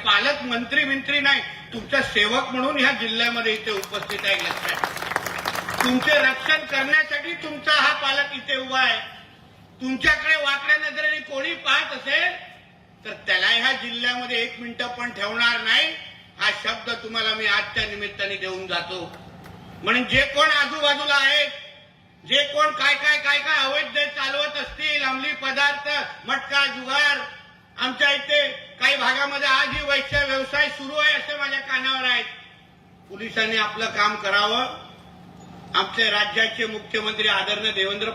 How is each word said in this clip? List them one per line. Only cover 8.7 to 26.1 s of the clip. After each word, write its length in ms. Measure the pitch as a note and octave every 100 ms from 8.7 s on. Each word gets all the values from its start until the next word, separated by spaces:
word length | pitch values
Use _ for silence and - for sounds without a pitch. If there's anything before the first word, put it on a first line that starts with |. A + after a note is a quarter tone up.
| C4
आहे. 200 | C4 - - - - - - - - -
तुमच्याकडे 540 | B3+ C4 D4+ D4+ D4+ D#4
वाकड्या 420 | C#4+ C#4 C#4+ D4+ D4+
नजरेने 300 | C#4+ D#4 D4+ -
कोणी 220 | C#4 D#4 E4+ D4
पाहत 320 | C#4+ D#4 C4+
असेल 480 | C4+ D4+ F4+ F4+ - - - - - - A3
तर 80 | G#3 -
त्याला 220 | F#3+ A#3+
ह्या 240 | A#3+ B3 B3+
जिल्ह्यामध्ये 560 | A#3+ A#3 B3 B3 B3 A#3+
एक 140 | B3 A3+
मिनिट 220 | A#3+ A3+ B3 B3
पण 120 | A#3+
ठेवणार 520 | G3 G3+ A3+ A#3 A3+
नाही, 280 | A3 B3 D#4 D#4+ - - - -
हा 100 | G3+ G#3
शब्द 260 | A3 A3+ - A3+
तुम्हाला 300 | A3 A3+ A3
मी 120 | G#3+ G#3+
आजच्या 380 | G3+ - A3 G#3
निमित्ताने 480 | G3+ G3+ - G3+ G3
देऊन 300 | F#3 F#3 F#3
जातो. 320 | F3 F3 F3+ E3+ - - - - - - -
म्हणून 200 | F3+ A#3+
जे 180 | B3 B3+ C#4+ C#4+
कोण 140 | D#4
आजूबाजूला 640 | D4 C#4 D#4 D4 C#4+ D4 C#4+
आहेत, 340 | C#4 D4 D4 - - - - _ - -
जे 200 | - C4 C#4+
कोण 180 | D4 D4+
काय 220 | D4 C4+
काय 240 | C#4+ D4 D4+
काय 200 | C#4+ D4
काय 240 | D4+ D4+ C4+
अवैध 320 | D4 C#4+ D4 D4 D4
चालवत 420 | C4+ C#4+ D4 D4
असतील, 460 | B3+ - D4+ D4
अंमली 300 | C4+ C4 C#4+ -
पदार्थ, 460 | C4+ C4 C#4+ C#4+ C#4 D4 -